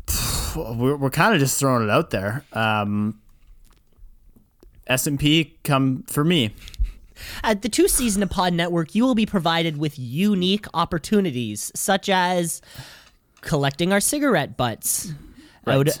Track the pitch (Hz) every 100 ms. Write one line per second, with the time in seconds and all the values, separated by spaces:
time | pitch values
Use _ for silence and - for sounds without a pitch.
0 | - - - - - 185 110 117 131 147
1 | 135 156 208 180 131 - 139 120 107 131
2 | 170 107 98 120 - 110 110 107 104 104
3 | 107 107 - - - - - _ _ _
4 | - - - - _ _ - - - 131
5 | 156 139 147 160 151 _ - 135 135 131
6 | - 147 160 170 110 - - - - -
7 | - - - - 254 208 226 311 392 -
8 | 240 196 190 202 180 170 175 170 160 208
9 | 262 226 214 202 165 165 165 147 151 139
10 | 123 143 208 190 180 202 - 165 170 175
11 | - 208 185 123 110 104 - - - 196
12 | 196 185 180 180 165 - - - - -
13 | - _ _ _ - 147 139 - 175 202
14 | - 294 285 175 135 - 120 104 - -
15 | 180 - - - - - 117 135 143 -